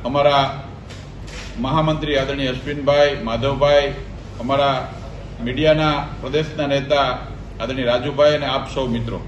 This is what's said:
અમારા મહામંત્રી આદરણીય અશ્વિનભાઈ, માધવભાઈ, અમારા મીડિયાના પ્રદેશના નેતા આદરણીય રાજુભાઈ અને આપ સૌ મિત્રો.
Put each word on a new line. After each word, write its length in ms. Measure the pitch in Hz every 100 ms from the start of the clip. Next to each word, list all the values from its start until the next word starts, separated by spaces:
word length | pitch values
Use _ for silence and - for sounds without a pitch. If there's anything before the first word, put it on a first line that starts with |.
અમારા 400 | 120 143 143 143 135 - - - - - - - - - - -
મહામંત્રી 580 | 127 156 156 151 147 143
આદરણીય 360 | 135 139 135 127
અશ્વિનભાઈ, 640 | 143 147 135 143 147 135
માધવભાઈ, 720 | 113 117 139 139 143 147 139 143 - - - -
અમારા 360 | 120 139 139 131 - - - - - -
મીડિયાના 560 | 117 127 156 156 156 143 131 -
પ્રદેશના 460 | 127 143 156 - 143
નેતા 400 | 139 135 143 139 127 - - - -
આદરણીય 300 | 117 131 120
રાજુભાઈ 440 | 123 143 139 147 151
અને 120 | 143
આપ 180 | 135 -
સૌ 140 | - 127
મિત્રો. 320 | 117 113 95